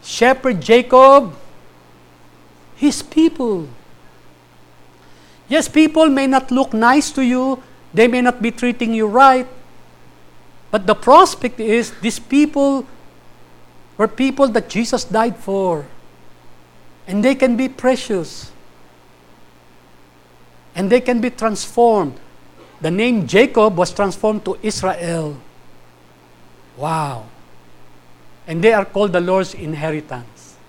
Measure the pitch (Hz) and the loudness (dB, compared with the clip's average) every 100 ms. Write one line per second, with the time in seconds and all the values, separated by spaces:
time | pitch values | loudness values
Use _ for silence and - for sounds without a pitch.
0 | - - 240 262 262 196 - 233 240 254 | -14 0 2 2 -2 -4 2 2 6 6
1 | 269 277 226 - - - - _ _ _ | 8 8 4 -12 -20 -20 -20 _ _ _
2 | _ _ - _ _ _ - - 294 - | _ _ -20 _ _ _ -20 -2 -2 -2
3 | - - 320 320 240 190 147 120 - - | -4 0 0 0 -6 -6 -8 -18 -20 -20
4 | - - - - _ _ - _ - _ | -20 -20 -20 -20 _ _ -20 _ -20 _
5 | - - - - - 294 - 302 311 311 | -20 -20 -20 -20 -2 -2 0 2 2 4
6 | 320 269 269 269 262 254 269 220 233 277 | 2 2 2 0 0 -2 -2 2 4 4
7 | - - 254 254 262 262 - - - 165 | 0 -2 0 0 -2 -6 -10 -20 -10 2
8 | 233 254 247 - 226 226 247 240 233 226 | 2 4 0 -2 -6 -4 -4 -2 -4 -2
9 | 214 220 269 262 254 - - - - _ | 0 6 6 4 -2 -14 -20 -20 -20 _
10 | - - - - - - - 214 185 208 | -20 -20 -20 -20 -20 -20 -6 -4 0 -2
11 | - 302 370 - 247 - 220 226 226 - | 6 8 8 2 -8 -6 -2 -2 -2 -6
12 | 220 - - 277 302 285 277 269 - - | -8 -8 -2 2 2 2 0 0 -6 -18
13 | - - - - - - - - - - | -20 -20 -20 -20 -20 -20 -20 -20 -20 -4
14 | 214 - 262 262 269 220 - 196 233 240 | -4 0 -4 0 0 0 -4 -6 -4 -4
15 | - 220 233 - - 196 190 160 143 - | -4 -2 -2 -4 -8 -4 -2 -4 -8 -18
16 | - - - - - - - - - - | -20 -20 -20 -20 -20 -20 -20 -20 -20 -20
17 | - 196 247 269 262 240 262 - 254 247 | -8 -2 0 2 0 0 -4 -2 -2 -2
18 | - 196 160 - - - - - - _ | -2 -6 -6 -14 -18 -20 -20 -20 -20 _
19 | _ _ _ - - _ _ _ _ - | _ _ _ -20 -20 _ _ _ _ -20
20 | _ _ _ _ - - _ - 190 247 | _ _ _ _ -20 -20 _ -8 0 0
21 | 247 240 240 - 220 208 - - 240 214 | 0 -2 -4 -4 -4 -4 -8 0 2 2
22 | 151 123 - - - - - - 156 180 | -2 -8 -20 -20 -20 -20 -20 -8 -6 -2
23 | 233 233 139 190 262 - 214 175 175 - | 0 -2 0 2 2 2 0 0 -4 -2
24 | 202 180 214 214 185 185 214 - 185 175 | -6 -2 -4 -4 -6 -8 -8 -6 -6 -6
25 | 170 170 151 143 - - - - - _ | -6 -6 -6 -12 -20 -20 -20 -20 -20 _
26 | _ _ _ _ - - - - 147 160 | _ _ _ _ -20 -20 -20 -12 -6 -4
27 | 147 120 113 - - - - - - - | -6 -8 -14 -20 -20 -20 -20 -20 -20 -20
28 | - - - - - 165 208 226 196 196 | -20 -20 -20 -20 -10 0 2 2 -2 -4
29 | 208 175 175 190 185 - 165 156 156 156 | -2 -2 -2 -2 -4 -10 -12 -8 -8 -8
30 | - 127 120 - - - | -10 -16 -16 -20 -20 -20